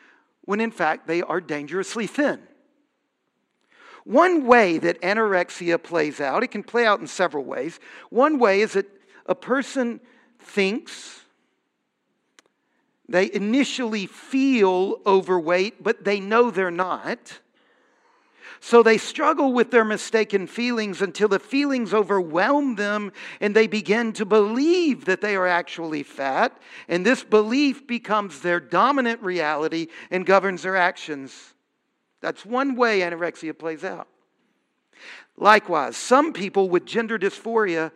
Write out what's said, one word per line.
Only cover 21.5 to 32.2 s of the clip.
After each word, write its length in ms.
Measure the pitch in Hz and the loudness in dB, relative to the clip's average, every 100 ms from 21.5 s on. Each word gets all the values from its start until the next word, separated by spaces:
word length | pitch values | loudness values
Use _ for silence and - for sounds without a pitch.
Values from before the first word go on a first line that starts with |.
| 277 285 262 208 | -2 0 -2 0
overwhelm 840 | 214 185 202 170 160 214 285 285 202 | 0 0 0 0 0 2 2 0 -4
them 340 | 208 208 202 - - - | -4 -4 -6 -12 -18 -6
and 160 | 208 208 | 0 2
they 100 | 220 | 2
begin 460 | 220 170 214 233 | 0 0 0 -2
to 140 | - 202 | -4 2
believe 800 | 220 208 233 311 370 330 220 - | 2 4 2 2 2 2 -2 -2
that 160 | 185 | -2
they 120 | 208 | -2
are 120 | 196 180 | 0 0
actually 560 | 175 170 - 165 151 | 0 -2 -10 -8 -8
fat. 540 | 139 - 135 143 247 - - - - | -10 -8 -4 0 -2 -4 -20 -16 -6
And 180 | 175 | -2
this 200 | 190 262 | 2 0
belief 640 | - 214 214 262 285 - - | 2 2 2 0 0 -2 -8
becomes 540 | 240 226 214 202 143 | -8 -2 -4 -4 -6
their 200 | 175 175 | -2 -2
dominant 640 | 131 175 240 277 240 226 | 0 2 2 2 -2 -4
reality 640 | 196 175 151 151 156 165 160 - - | -4 -4 -2 -2 -2 -4 -8 -12 -6
and 160 | 185 180 | -4 4
governs 360 | 196 196 175 | 4 4 -4
their 140 | 175 190 | -4 0
actions. 800 | 180 - - 143 135 - - _ _ _ _ _ _ _ | 0 -2 -12 -12 -12 -18 -20 _ _ _ _ _ _ _